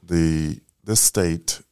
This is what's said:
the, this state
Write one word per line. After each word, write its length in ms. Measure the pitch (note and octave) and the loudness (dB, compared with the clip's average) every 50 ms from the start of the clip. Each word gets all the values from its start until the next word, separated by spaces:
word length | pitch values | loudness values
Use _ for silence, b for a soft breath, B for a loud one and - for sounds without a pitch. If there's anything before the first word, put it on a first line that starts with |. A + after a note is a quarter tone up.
| - | -8
the, 560 | - F2 E2 E2 D#2+ D#2+ D#2 D#2 D2+ - - _ _ _ _ - | -2 0 2 2 2 2 0 -2 -4 -6 -8 _ _ _ _ -6
this 180 | - A2 - | -2 0 2
state 600 | - - - G#2+ F2+ E2+ E2 E2 - - - - - _ | 2 2 2 2 0 0 0 -2 -4 -8 -10 -10 -10 _